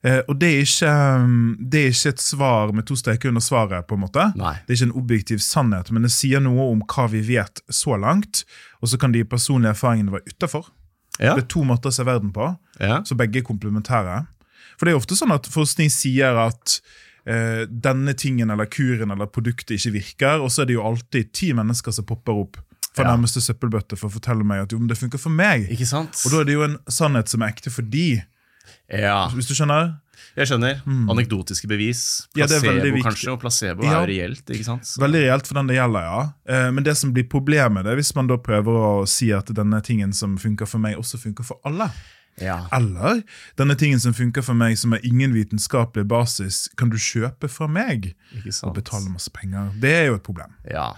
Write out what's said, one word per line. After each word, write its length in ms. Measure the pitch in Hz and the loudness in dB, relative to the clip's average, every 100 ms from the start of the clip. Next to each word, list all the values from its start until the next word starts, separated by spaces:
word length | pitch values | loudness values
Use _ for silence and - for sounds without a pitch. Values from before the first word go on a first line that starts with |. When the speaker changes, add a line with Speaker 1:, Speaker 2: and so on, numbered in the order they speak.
| 127 | 4
Speaker 1:
Eh, 160 | 131 127 | 2 2
og 100 | 139 | 2
det 120 | 170 | 4
er 80 | 143 | 4
ikke, 300 | 143 - 151 147 139 131 | 4 2 4 4 4 6
um, 340 | 123 120 117 117 | 6 6 4 0
det 220 | 127 151 | 0 4
er 100 | 139 | 4
ikke 200 | 123 147 | 4 0
et 100 | 131 | 0
svar 520 | - 143 139 117 107 | -4 0 2 4 2
med 120 | 107 110 | 0 -2
to 80 | |
streker 360 | 135 - 110 135 | -2 0 0 2
under 120 | 117 | 0
svaret, 460 | - 127 107 92 87 | 2 2 2 -2 -4
på 80 | 101 | -4
en 60 | 98 | -2
måte. 300 | 139 202 135 | 2 2 2
Speaker 2:
Nei. 180 | 92 73 - | -4 -4 -2
Speaker 1:
Det 80 | 123 | 2
er 60 | 120 | 2
ikke 60 | |
en 80 | 120 | 0
objektiv 380 | 123 113 101 110 | 0 0 0 -2
sannhet, 480 | - - 123 98 90 | 0 2 2 0 0
men 120 | 113 | 0
det 80 | 120 | 2
sier 280 | - 139 135 | 2 2 2
noe 280 | 135 127 135 | 4 2 2
om 100 | 110 107 | 0 0
hva 240 | - 123 | 0 0
vi 120 | 110 | 0
vet 400 | 107 123 98 - _ | 0 0 0 -8 _
så 260 | - - 110 | -4 0 0
langt, 460 | 104 180 208 - - - - _ | 2 2 0 -4 -8 -20 -20 _
og 60 | 117 | -2
så 100 | 120 | 0
kan 120 | - | 2
de 100 | 117 | 2
personlige 480 | 110 120 - 131 113 | 2 -2 0 2 4
erfaringene 380 | 104 127 113 101 | 2 2 2 0
være 160 | 95 - | -2 -8
utenfor. 400 | - 180 156 - _ - _ _ - | -6 -6 -6 -10 _ -20 _ _ -2
Speaker 2:
Ja. 140 | 120 143 | 2 2
Speaker 1:
Det 100 | 123 | 0
er 20 | |
to 160 | - | 0
måter 260 | 139 120 139 | 2 2 0
å 40 | |
se 100 | 123 | -2
verden 280 | 127 123 101 | 0 0 0
på, 240 | 98 131 175 _ - | -2 -4 -4 _ -4
Speaker 2:
Ja. 200 | 98 131 | 0 0
Speaker 1:
så 140 | 214 123 | -2 -2
begge 200 | 117 117 | 0 0
er 40 | |
komplementære. 840 | 123 107 107 104 104 123 92 95 156 _ _ _ - - | -4 -6 -2 -2 0 0 0 -4 -8 _ _ _ -20 -2
For 80 | 170 | 2
det 80 | |
er 60 | 156 | 2
ofte 160 | 113 185 | 2 0
sånn 160 | 277 | 2
at 100 | 147 - | 0 0
forskning 420 | - 156 - 151 | -2 0 2 2
sier 460 | - 135 131 135 120 | 2 0 2 4 4
at, 460 | 113 117 - - _ - - _ - | 2 0 -4 -4 _ -20 -20 _ -6
eh, 400 | 113 113 113 113 | -2 -2 -4 -6
denne 480 | 117 135 131 139 | -2 0 2 0
tingen 380 | 139 143 127 113 | -2 -2 0 0
eller 140 | 104 107 | 0 -4
kuren 440 | - 131 120 110 | 0 0 0 -2
eller 160 | 98 101 | -4 -4
produktet 500 | - 120 120 - 104 | -4 -4 -4 -6 -4
ikke 140 | 123 | -2
virker, 480 | 104 98 - 139 151 | -4 -6 -2 0 2
og 80 | 135 | 0
så 100 | 120 | 0
er 40 | 131 | 0
det 80 | 120 | 0
jo 80 | |
alltid 480 | 107 117 - 127 107 | 0 -4 -2 -4 -4
ti 200 | - 185 | -2 0
mennesker 400 | 123 107 120 - | 0 0 -2 -4
som 120 | 110 104 | -6 -6
popper 280 | 117 - 104 | -6 -2 -2
opp 160 | 98 - - _ - | -4 -8 -20 _ -10
fra 120 | - 123 | -2 2
Speaker 2:
Ja. 100 | 120 | 4
Speaker 1:
nærmeste 240 | 117 127 | 2 0
søppelbøtte 560 | - 113 120 110 101 104 | -2 -2 -2 -2 -4 -8
for 120 | 107 | -8
å 20 | 107 | -6
fortelle 240 | - 113 | -2 0
meg 200 | 104 98 | 0 0
at, 60 | 98 | -2
jo, 80 | 113 | -2
men 80 | 117 | -2
det 100 | 113 | -2
funker 200 | 127 135 | -4 -6
for 100 | 165 | -2
meg. 400 | 160 202 143 95 | 2 2 2 0
Speaker 2:
Ikke 140 | 117 123 | -2 -2
sant? 240 | 139 160 - - | -2 -4 -4 0
Speaker 1:
Og 60 | |
da 80 | 156 | 2
er 20 | |
det 100 | 143 | 2
jo 80 | 147 | 2
en 140 | 151 147 - | 0 -4 -6
sannhet 380 | - 160 131 107 | 0 2 2 0
som 120 | 117 | -2
er 60 | 107 | -2
ekte 180 | 107 - | -4 -10
for 100 | 120 | -8
de. 380 | 113 135 170 113 - _ _ _ - - _ | -4 -2 0 0 -2 _ _ _ -20 -20 _
Speaker 2:
Ja. 400 | 104 101 101 92 | -2 2 2 0
Speaker 1:
Hvis 180 | 123 123 | -2 -4
du 60 | |
skjønner? 460 | - 147 147 170 156 _ _ - - | 0 2 2 0 -4 _ _ -16 -4
Speaker 2:
Jeg 100 | 139 | 0
skjønner. 340 | 127 123 135 139 | 2 0 -2 -2
Speaker 1:
Mm. 220 | 131 113 | 0 2
Speaker 2:
Anekdotiske 580 | 113 120 104 90 90 104 | 2 2 -2 -4 -8 -4
bevis, 600 | 104 110 120 - - - 151 | -2 0 -2 -4 -6 -6 -2
Speaker 1:
Ja, 100 | 147 | 2
det 120 | 156 | 4
er 100 | 127 | 4
veldig 140 | - | 2
Speaker 2:
placebo 140 | 143 131 | 2 2
Speaker 1:
viktig. 80 | |
Speaker 2:
kanskje, 280 | 120 104 - | 0 -2 -4
og 60 | 127 | -6
placebo 420 | 123 - 101 87 | -2 -2 -2 -2
Speaker 1:
Ja. 180 | 135 160 | 2 2
Speaker 2:
er 60 | 175 | 2
jo 60 | |
reelt, 320 | 95 90 131 - | -2 -4 -8 -8
ikke 140 | 120 110 | -8 -6
sant? 180 | 120 | -6
Så 160 | - - | -8 -2
Speaker 1:
Veldig 220 | 139 160 | 2 4
reelt 240 | 135 131 - | 4 2 0
for 60 | 139 | -2
den 120 | 135 | 0
det 80 | 127 | 2
gjelder, 240 | 123 107 | 2 0
ja. 320 | 82 98 147 - - | -2 -4 -4 -8 -4
Eh, 240 | 127 127 | 0 0
men 120 | 131 | 0
det 120 | 143 143 | 0 0
som 160 | 139 | 0
blir 100 | 123 123 | 0 0
problemet, 540 | 143 135 151 127 101 | 0 2 4 4 2
det 80 | 95 | 0
er 20 | 127 | 0
hvis 200 | 143 143 | 0 0
man 120 | 131 | 0
da 100 | 127 | 0
prøver 360 | 123 107 104 117 110 101 | 2 0 2 2 4 2
å 40 | 98 | 0
si 240 | - 117 | 0 2
at 140 | 101 98 | 0 -2
denne 280 | 110 104 107 | -2 0 0
tingen 300 | 104 117 98 | 0 0 0
som 240 | 95 101 95 | -2 -2 -2
funker 300 | 113 104 104 | -2 -2 -4
for 100 | 113 | -2
meg, 160 | 107 92 | -2 -4
også 200 | 117 120 | -8 -8
funker 240 | 110 101 120 | -10 -10 -10
for 140 | - 143 | -8 -8
alle. 260 | 160 214 104 - - _ - | -4 -4 -6 -18 -20 _ -10
Speaker 2:
Ja. 280 | 92 87 90 | -6 -6 -2
Speaker 1:
Eller 520 | 131 113 90 123 233 208 - - - | 0 0 0 0 0 -4 -18 -20 -2
denne 180 | 135 139 | 0 2
tingen 240 | 151 131 | 2 2
som 140 | 120 | 2
funker 300 | 117 123 123 | 0 0 -2
for 100 | 123 | 0
meg, 240 | 120 117 110 | 2 2 2
som 140 | 120 | 0
har 80 | 113 | 0
ingen 300 | 123 123 135 | 2 2 4
vitenskapelig 760 | 113 104 107 - 131 117 110 104 | 2 0 -2 0 0 0 -2 0
basis, 600 | 117 120 - 95 95 - - | 2 0 -2 -4 -6 -6 0
kan 120 | 123 | 0
du 80 | 110 | 0
kjøpe 520 | - 120 117 135 147 | -2 -2 -4 -4 -10
fra 180 | - 156 | -6 -4
meg 460 | 160 254 131 92 - _ 117 | -2 -2 -2 -4 -10 _ -14
Speaker 2:
Ikke 120 | 101 | -10
Speaker 1:
og 60 | |
Speaker 2:
sant? 220 | - - - | -8 -6 -6
Speaker 1:
betale 340 | 107 104 95 | -6 -6 -6
masse 200 | 90 - | -6 -10
penger. 380 | - 95 95 101 101 | -10 -8 -6 -6 -2
Det 120 | 131 | 0
er 140 | 165 151 | 2 2
jo 80 | 107 | 0
et 80 | |
problem. 300 | - 87 69 - - | -4 -12 -12 -18 -10
Speaker 2:
Ja. 240 | 76 64 | -6 -6